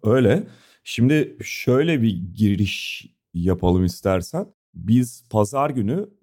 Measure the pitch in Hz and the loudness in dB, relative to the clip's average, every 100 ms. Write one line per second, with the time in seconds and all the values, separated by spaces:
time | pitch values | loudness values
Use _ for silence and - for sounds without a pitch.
0 | 107 127 113 156 - - _ _ - - | 0 4 4 2 -2 -14 _ _ -10 0
1 | 123 151 - - - - - 247 165 151 | 2 2 0 -6 -14 -6 0 2 2 2
2 | 113 90 90 92 107 101 98 - - - | 0 -2 -6 0 2 2 0 -4 -10 -12
3 | - _ _ 85 87 90 90 92 90 - | -16 _ _ -4 -2 0 2 2 2 -2
4 | 98 92 85 165 208 _ _ - 85 120 | -2 -2 -2 -8 -8 _ _ -10 0 0
5 | 123 - _ 110 104 135 147 127 104 165 | 0 -6 _ -2 0 0 -2 -2 -4 -4
6 | 208 _ | -6 _